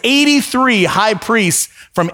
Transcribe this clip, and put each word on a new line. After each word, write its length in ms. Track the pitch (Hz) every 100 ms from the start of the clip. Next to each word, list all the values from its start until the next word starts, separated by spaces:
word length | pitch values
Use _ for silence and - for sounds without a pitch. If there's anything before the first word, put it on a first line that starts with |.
eighty-three 840 | 233 277 294 285 - 254 262 220
high 300 | 185 185 220
priests 540 | 202 - 226 185 - - - -
from 160 | - 170